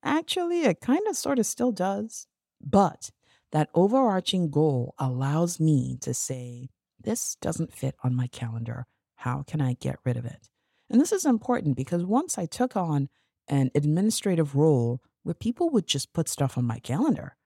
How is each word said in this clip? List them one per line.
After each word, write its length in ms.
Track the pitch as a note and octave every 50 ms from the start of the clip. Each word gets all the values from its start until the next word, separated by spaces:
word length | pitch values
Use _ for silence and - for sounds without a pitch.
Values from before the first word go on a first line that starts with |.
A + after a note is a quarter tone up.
| -
Actually, 600 | - C#4 D#4 D#4+ - - F#4 F4 E4+ F4 F4 D#4+
it 180 | B3 E3+ _
kinda 340 | - - B3+ F4 G#4+ A4 E4+
sorta 300 | - - - C#4 C4 G#3+
still 280 | - - - A#3+ B3+ G#3+
does, 540 | F#3+ F#3 F#3+ G3 G3+ G#3+ A3+ - - - _ _ _ _ _ _ _
but 500 | - D3 B2+ F#3+ G3+ F3 - - - - _ _ _ _ _ _ _ _
that 200 | - D3+ D#3 - _
overarching 760 | D#3+ F3+ G3+ A3+ C4+ C4+ A#3 G3 F#3 - - - F#3 F3 D#3
goal 440 | C#3 C#3+ D#3 D#3 C#3 B2+ A#2 - - -
allows 600 | C3+ C3 B2+ B2 C3+ C#3 D3 D#3 E3+ E3+ F3 -
me 400 | D#3+ D#3+ D3+ C3+ B2+ C3 B2+ B2
to 140 | - - B2
say, 560 | - - - C3+ B2+ B2 B2 A#2+ A#2+ B2+ B2+ _ _ _ _ _ _
"This 360 | - - A3 - - - -
doesn't 380 | _ - - E3 - E3 - -
fit 220 | - - C3 - _ -
on 100 | B2+ B2
my 140 | B2 B2 B2
calendar. 580 | - - - A#2 A2+ A#2 A#2 A#2 A#2 - B2 _ _ _ _ _ _
How 260 | _ - B2 B2 C#3 C#3
can 180 | - - D#3
I 140 | C#3 B2+ B2
get 240 | - - C3+ C3 - _
rid 120 | B2+ A#2+
of 80 | A#2+ A#2+
it?" 260 | A#2 - - _ _ _ _ _ _ _ _ _ _
And 120 | - A3+
this 120 | D4 - -
is 120 | F#4+ -
important 520 | D4+ A#3+ G#3+ - - B3 - - D3+ C3
because 280 | B2 C3 - F3+ F3 F3
once 340 | F#3 G#3 B3+ E4+ F4+ - -
I 80 | F3+
took 300 | D#3+ - - A#3+ B3+ -
on 320 | G#3 F3+ E3 D3+ C#3+ C#3 C#3 _ _ _ _ _ _ _ -
an 220 | - C#3 C#3 C3 _
administrative 800 | D3 D3 D3 D3+ E3+ G3 A3 G#3+ - - G#3 F#3 E3 D#3+ C#3+ C#3
role 480 | C#3 D3+ D#3+ D3+ B2+ A#2 A#2 A#2+ B2+ _ _ _ _ _
where 120 | - E3
people 360 | _ - A3 A#3+ - F4 E4
would 160 | D4+ A3+ F3
just 260 | - - C#3 - _ _
put 160 | - D#3+ -
stuff 280 | - - C#3+ C3 -
on 80 | - B2
my 140 | A#2+ A2+ A#2+
calendar 580 | _ - B2 D3 B3+ E4 A3 - - C#3 - _ _